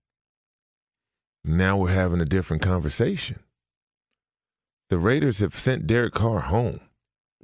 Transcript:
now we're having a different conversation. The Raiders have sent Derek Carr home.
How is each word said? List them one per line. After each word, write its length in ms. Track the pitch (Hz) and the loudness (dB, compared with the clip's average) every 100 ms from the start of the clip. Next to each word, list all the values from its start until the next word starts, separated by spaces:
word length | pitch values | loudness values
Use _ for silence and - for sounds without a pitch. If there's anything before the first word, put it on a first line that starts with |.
| _ _ _ _ _ _ _ _ _ _ _ _ _ _ | _ _ _ _ _ _ _ _ _ _ _ _ _ _
now 320 | 76 82 92 98 | -2 2 4 2
we're 160 | 90 | 2
having 280 | 95 90 87 | 2 2 0
a 40 | 80 | 0
different 360 | 95 87 78 | 0 -2 -2
conversation. 800 | 95 92 73 - 123 190 - - _ _ _ _ _ _ _ _ _ _ _ _ _ _ - | 0 0 -2 -2 -2 -2 -8 -12 _ _ _ _ _ _ _ _ _ _ _ _ _ _ -4
The 100 | 90 | 0
Raiders 420 | 92 139 147 101 | 2 2 0 0
have 140 | 98 | -2
sent 320 | - - 123 82 | -2 -2 -2 0
Derek 280 | 117 117 | 0 0
Carr 260 | - 110 107 | 0 0 0
home. 400 | 78 101 117 - - _ _ _ _ _ | 0 0 0 -6 -14 _ _ _ _ _